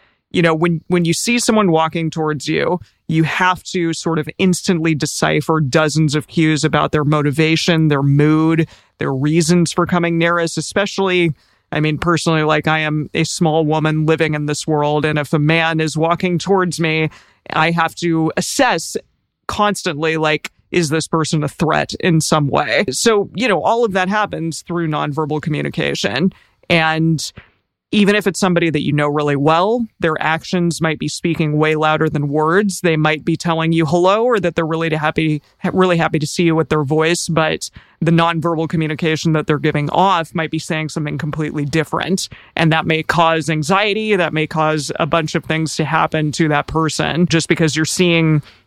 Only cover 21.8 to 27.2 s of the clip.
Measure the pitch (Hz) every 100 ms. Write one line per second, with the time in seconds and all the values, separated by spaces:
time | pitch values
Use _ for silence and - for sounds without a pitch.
21.8 | - - 185 160 - 156 143 147 139 127
22.8 | 208 127 233 208 - 185 240 170 160 233
23.8 | 233 185 185 214 202 160 165 - - 175
24.8 | 160 151 147 143 147 151 165 147 143 160
25.8 | 143 156 - 123 190 - _ _ - 170
26.8 | 160 160 160 156